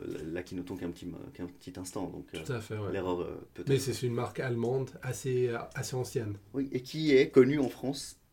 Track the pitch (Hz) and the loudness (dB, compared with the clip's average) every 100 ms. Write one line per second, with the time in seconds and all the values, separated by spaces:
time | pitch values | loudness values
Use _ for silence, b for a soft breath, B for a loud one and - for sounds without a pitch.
0 | - - 80 87 - 92 87 90 87 85 | -8 -8 -6 -6 -6 -8 -8 -6 -6 -8
1 | 87 80 - - 87 - 92 92 92 104 | -10 -10 -12 -10 -12 -12 -14 -12 -10 -8
2 | 80 82 - 82 78 117 104 107 98 95 | -8 -8 -12 -10 -6 -8 -6 -6 -4 -2
3 | 90 87 82 - - - 135 135 127 - | -2 -2 -4 -8 -12 -8 0 2 0 -2
4 | 123 120 110 - 127 117 117 135 123 - | -2 -2 -4 -4 -4 -2 0 0 -4 -8
5 | 127 - 135 123 120 117 - 131 113 127 | -8 -4 -2 2 2 0 -6 -8 -4 -4
6 | 120 127 107 98 - 135 135 127 - 156 | -2 -4 -4 -6 -6 -4 -2 -4 -4 0
7 | 156 131 139 135 127 147 123 - - 139 | 8 8 10 10 10 6 2 0 -4 -4
8 | - - _ | -8 -14 _